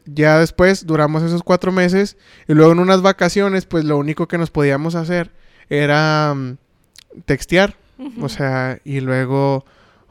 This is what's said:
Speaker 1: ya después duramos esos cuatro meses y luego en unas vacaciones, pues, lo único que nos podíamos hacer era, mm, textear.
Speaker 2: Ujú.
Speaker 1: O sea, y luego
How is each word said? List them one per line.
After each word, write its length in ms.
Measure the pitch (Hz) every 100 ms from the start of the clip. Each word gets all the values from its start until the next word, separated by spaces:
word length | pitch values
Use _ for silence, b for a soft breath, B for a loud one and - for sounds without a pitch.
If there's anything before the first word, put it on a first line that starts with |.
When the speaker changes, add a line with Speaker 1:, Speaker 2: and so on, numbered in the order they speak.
| -
Speaker 1:
ya 340 | 147 151 156
después 460 | 165 - 185 190 170
duramos 380 | 156 151 156
esos 180 | 165 170
cuatro 300 | 170 180 185
meses 460 | 185 180 190 202 - b b b
y 40 |
luego 200 | 151 160
en 60 | 170
unas 220 | 185 190
vacaciones, 640 | 190 190 175 202 202 190 -
pues, 200 | 170 151
lo 120 | 147
único 300 | 143 156 165
que 100 | 170
nos 140 | 165
podíamos 420 | 156 143 139 160 170
hacer 360 | 160 175 165 - b b b
era, 640 | 143 143 147 156 156 151 139
mm, 220 | 131 131 _ _ _ _ - - -
textear. 500 | 135 - 170 202 - _ -
Speaker 2:
Ujú. 280 | 269 233 139
Speaker 1:
O 40 |
sea, 500 | - 139 131 127 127
y 160 | 143 139
luego 640 | 131 127 127 139 139 135 - b b b b